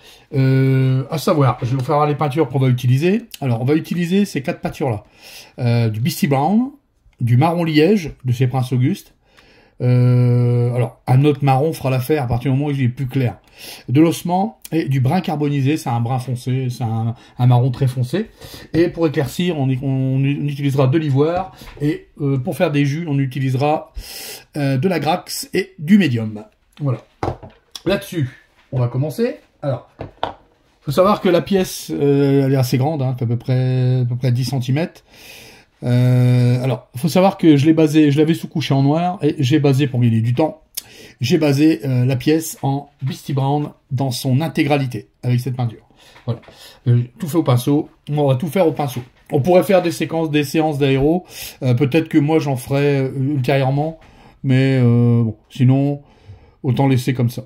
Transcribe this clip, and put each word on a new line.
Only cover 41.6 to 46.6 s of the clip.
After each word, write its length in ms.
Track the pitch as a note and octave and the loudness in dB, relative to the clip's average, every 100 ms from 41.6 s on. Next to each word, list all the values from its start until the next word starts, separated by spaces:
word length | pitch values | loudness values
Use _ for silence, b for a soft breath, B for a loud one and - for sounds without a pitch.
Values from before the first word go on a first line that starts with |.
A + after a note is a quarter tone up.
| D#3 D#3+ | 2 2
euh, 220 | C#3 B2+ B2 | 0 0 0
la 100 | B2+ | 0
pièce 400 | D#3 D#3+ D#3+ - | 0 0 -2 -6
en 260 | C3+ C#3 - _ | -4 -4 -8 _
Beastie 320 | C3+ F3 - | -8 -8 -6
Brown 380 | C3+ C3+ D3 D3 - - | -2 -2 -2 -4 -12 -8
dans 200 | B2+ C3+ | -6 -4
son 300 | B2 C3+ B2+ | -4 -2 -2
intégralité 720 | D#3+ E3+ C#3+ C#3+ C3+ A2 - _ | 0 -2 0 0 -2 -8 -12 _
avec 180 | B2 B2 | -2 -2
cette 140 | C3 | -2
peinture. 320 | B2+ A#2 G#2 _ b b b | -4 -6 -8 _ b b b
Voilà. 160 | - A2+ B B | -10 -10 B B